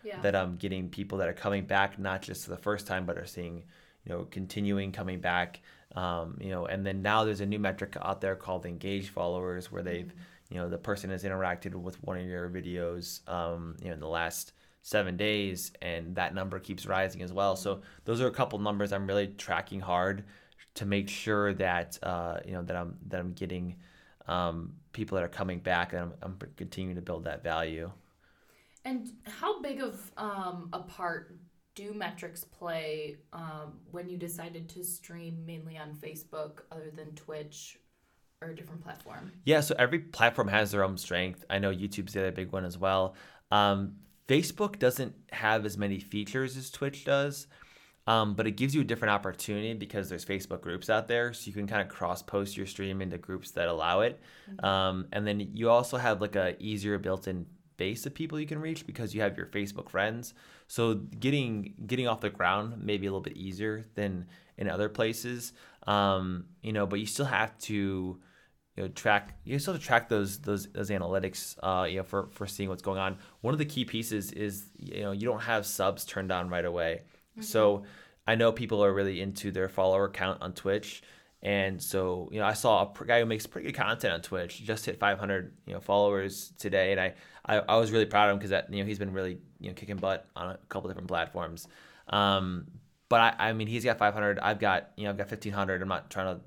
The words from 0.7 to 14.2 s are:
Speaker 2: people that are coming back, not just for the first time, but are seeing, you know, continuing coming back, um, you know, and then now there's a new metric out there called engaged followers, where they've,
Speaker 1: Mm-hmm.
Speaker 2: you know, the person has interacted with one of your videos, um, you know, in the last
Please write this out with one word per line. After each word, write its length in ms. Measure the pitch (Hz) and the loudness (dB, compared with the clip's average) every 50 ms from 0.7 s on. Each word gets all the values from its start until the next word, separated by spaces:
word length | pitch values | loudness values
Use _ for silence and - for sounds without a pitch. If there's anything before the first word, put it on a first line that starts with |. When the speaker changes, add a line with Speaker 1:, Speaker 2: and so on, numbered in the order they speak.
| 92 92 92 87 | -2 -2 -4 -4
Speaker 2:
people 280 | 87 - 101 98 95 95 | -6 -6 -6 -4 -2 -2
that 100 | 92 82 | 0 -2
are 60 | 90 | -2
coming 320 | - - 107 101 98 95 | -2 0 0 0 0 0
back, 320 | - 98 98 98 98 - - | 2 4 4 4 2 0 -2
not 240 | 98 98 95 95 | -4 -2 -2 -4
just 220 | - - 92 - - | -4 -8 -10 -10 -8
for 80 | - | -8
the 60 | 92 87 | -10 -4
first 280 | - 104 104 95 - | -2 -2 -2 0 -2
time, 220 | - 95 92 92 87 | -2 -2 -2 -2 -2
but 100 | 85 85 | -4 -6
are 80 | 82 | -8
seeing, 380 | - - 87 87 85 85 85 85 - - - - _ _ _ - | -8 -10 -10 -8 -8 -10 -12 -14 -16 -20 -20 -20 _ _ _ -10
you 40 | - | -8
know, 140 | 87 87 90 | -6 -6 -6
continuing 680 | 90 - 95 95 92 - 107 101 101 101 98 98 98 | -6 -8 -8 -8 -6 -4 -2 0 2 2 2 0 -2
coming 280 | 90 - 90 92 92 90 | -4 -6 -6 -6 -4 -2
back, 420 | 85 90 87 87 87 87 - - - - - - - _ - | 0 2 2 2 2 0 -4 -10 -20 -20 -20 -20 -20 _ -6
um, 420 | 92 92 90 87 85 82 82 - - | -4 -2 -2 0 -2 -4 -6 -8 -8
you 100 | - 95 | -6 -4
know, 160 | 92 90 87 - | -4 -2 -2 -2
and 180 | - 98 98 | -2 -2 0
then 160 | 98 95 98 | -2 -2 0
now 220 | 95 104 107 110 110 | 2 4 4 6 4
there's 180 | 110 107 98 | 4 2 0
a 40 | 104 | 0
new 140 | 101 104 107 | 0 0 2
metric 380 | 104 95 98 - 98 95 - - | 2 0 0 0 -4 -6 -6 -4
out 200 | - 95 98 - | -2 -2 -2 0
there 140 | - 95 95 | 0 -2 -2
called 300 | 90 - - 92 90 82 87 | -2 -2 -4 -4 -4 -4 -6
engaged 420 | 87 82 - 98 98 98 95 98 | -8 -6 -4 -4 -2 -4 -4 -4
followers, 640 | - - 87 87 87 90 90 90 90 90 90 - | -4 -2 -2 0 0 -2 -2 -4 -4 -6 -8 -8
where 100 | 101 92 | -8 -6
they've, 260 | 90 90 87 87 87 85 - | -4 -4 -4 -4 -6 -8 -12
Speaker 1:
Mm-hmm. 400 | - - - - - _ - - | -16 -20 -20 -20 -20 _ -10 -8
Speaker 2:
you 60 | 90 | -6
know, 100 | 87 87 | -4 -4
the 80 | 87 85 | -4 -4
person 320 | - - 101 98 - 95 | -4 -4 -4 -2 -4 -4
has 140 | 95 92 92 | -6 -4 -4
interacted 500 | 98 95 95 95 90 87 87 - 98 90 | -4 -2 0 0 0 -2 -2 -6 -8 -8
with 280 | 92 87 92 92 - - | -8 -8 -8 -10 -8 -6
one 140 | 95 92 90 | -6 -6 -4
of 60 | 90 | -6
your 240 | 90 90 90 87 90 | -6 -6 -6 -6 -6
videos, 760 | 87 90 85 87 87 90 87 85 87 87 87 - - - - - | -6 -6 -6 -6 -4 -4 -2 -4 -4 -6 -8 -10 -12 -12 -8 -6
um, 500 | 90 87 85 85 85 85 85 85 80 - | -4 -2 -2 -2 -4 -4 -6 -8 -10 -10
you 60 | - 90 | -8 -8
know, 60 | 85 | -8
in 60 | 78 | -8
the 80 | 78 78 | -6 -4
last 460 | 82 82 | -2 -2